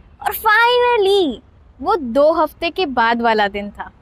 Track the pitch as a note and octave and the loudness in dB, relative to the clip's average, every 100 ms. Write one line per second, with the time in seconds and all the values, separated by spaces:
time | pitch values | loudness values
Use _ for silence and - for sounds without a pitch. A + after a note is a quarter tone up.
0 | - - - G#4 A4 G#4+ A#4 B4 A#4+ A#4+ | -20 -12 -8 -4 2 4 4 2 2 2
1 | F#4+ G4+ E4 A3 - _ - - C#4+ G4 | 2 2 0 -4 -12 _ -20 -10 -4 -2
2 | B3+ A#3 D4 E4 D#4 - E4+ E4 E4+ B3 | -2 0 2 2 -2 -4 -6 -4 -4 0
3 | A3+ A#3+ A#3 A3 G3+ G3+ G3+ - F#3 - | 0 2 0 2 0 -4 -10 -12 -16 -18